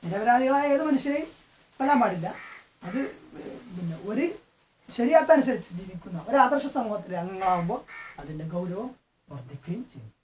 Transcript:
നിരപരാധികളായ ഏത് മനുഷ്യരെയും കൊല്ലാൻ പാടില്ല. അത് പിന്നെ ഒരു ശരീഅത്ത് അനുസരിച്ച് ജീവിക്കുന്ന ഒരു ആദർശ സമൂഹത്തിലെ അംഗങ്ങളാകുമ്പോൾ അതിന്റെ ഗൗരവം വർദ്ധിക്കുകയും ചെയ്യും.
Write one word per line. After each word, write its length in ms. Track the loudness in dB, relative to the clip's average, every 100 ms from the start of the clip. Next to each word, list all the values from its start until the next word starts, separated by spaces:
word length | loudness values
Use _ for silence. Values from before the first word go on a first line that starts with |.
| -4
നിരപരാധികളായ 600 | -2 4 4 6 4 4
ഏത് 160 | 2
മനുഷ്യരെയും 420 | 2 0 0 -2 -4 -12 _ _ _ _
കൊല്ലാൻ 220 | 2 4
പാടില്ല. 340 | 4 2 -6 -8 -14 -18 -20 _
അത് 340 | -8 -4 -4 -8 -20 -16 -14 -14 -14 -10
പിന്നെ 200 | -8 -8
ഒരു 320 | -4 -2 -2 -4 _ _ _ _ _
ശരീഅത്ത് 400 | -2 6 6 8
അനുസരിച്ച് 420 | 6 6 0 -4
ജീവിക്കുന്ന 520 | -12 -10 -12 -10 -10 0
ഒരു 80 | 4
ആദർശ 300 | 6 4 -2
സമൂഹത്തിലെ 520 | -4 -4 -4 -6 -6
അംഗങ്ങളാകുമ്പോൾ 640 | -6 -2 2 2 0 -4 -8 -16 -16 -16
അതിന്റെ 260 | -12 -10
ഗൗരവം 500 | -6 -6 -6 -6 -8 -10 _ _ _
വർദ്ധിക്കുകയും 560 | -16 -14 -16 -8 -8 -8
ചെയ്യും. 180 | -16 -20 _